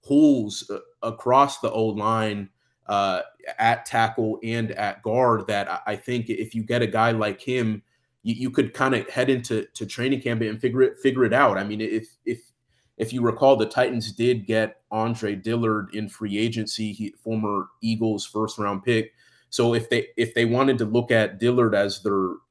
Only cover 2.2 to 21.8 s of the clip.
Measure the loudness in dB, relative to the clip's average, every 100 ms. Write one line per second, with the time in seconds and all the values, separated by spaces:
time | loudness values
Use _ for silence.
2.2 | 0 -4 -10 _ _ _ -2 0 2 0
3.2 | -4 _ -16 0 2 2 0 0 0 0
4.2 | -4 -4 -4 -4 -4 -4 -6 -4 -4 2
5.2 | 4 2 0 -4 -2 -6 -6 -8 -4 -6
6.2 | -4 -6 -6 -8 -2 0 0 2 2 2
7.2 | -2 -4 -4 -2 0 -2 _ _ _ _
8.2 | -6 -4 -4 -2 -2 0 0 0 -2 -2
9.2 | 0 0 0 -4 -6 -10 -12 -6 -2 -2
10.2 | -2 -4 -4 -2 -4 2 2 4 0 2
11.2 | 2 4 4 2 -2 -4 -4 -4 -6 _
12.2 | -8 -8 -10 _ _ _ _ _ -6 0
13.2 | 0 4 6 6 4 2 0 0 -6 -2
14.2 | 0 0 0 -2 -2 -6 _ -2 -2 -2
15.2 | -4 -4 -4 -2 0 0 -4 -8 -10 -8
16.2 | -6 -2 -2 -2 -6 -6 -6 -6 -10 -10
17.2 | -6 -4 -2 -4 -6 _ -4 -2 0 -2
18.2 | -6 -4 -4 -4 -4 -4 -2 -2 -2 _
19.2 | _ _ _ 0 2 2 0 -2 -2 -4
20.2 | -2 0 2 2 2 2 2 0 2 2
21.2 | 2 0 0 4 4 4